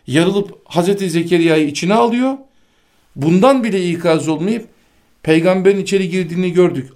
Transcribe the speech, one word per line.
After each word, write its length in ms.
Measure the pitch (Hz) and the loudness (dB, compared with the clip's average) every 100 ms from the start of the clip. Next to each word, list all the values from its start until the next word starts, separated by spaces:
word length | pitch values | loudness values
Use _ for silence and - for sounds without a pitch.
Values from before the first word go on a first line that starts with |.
| - | -4
yarılıp 540 | 135 170 196 196 - _ | 0 0 0 -4 -10 _
Hazreti 440 | 165 175 196 190 | -2 0 -2 -2
Zekeriya'yı 580 | 165 165 175 165 156 147 | -4 0 2 2 2 0
içine 260 | 143 175 | -2 0
alıyor. 440 | 220 240 240 262 269 - _ _ _ _ _ _ - | 2 2 0 -2 -4 -12 _ _ _ _ _ _ -4
Bundan 480 | 147 180 254 269 | 0 4 4 2
bile 260 | 233 190 175 | 0 -2 -2
ikaz 380 | 170 175 160 139 | -2 0 0 0
olmayıp 400 | 151 185 233 - _ _ _ _ _ | -2 -2 -4 -8 _ _ _ _ _
peygamberin 560 | - 160 175 185 185 196 | 0 2 2 2 2 0
içeri 300 | 190 196 185 | 0 -2 -2
girdiğini 440 | 185 165 170 185 | -4 -4 -4 -2
gördük. 360 | 170 180 135 131 | 2 2 0 -10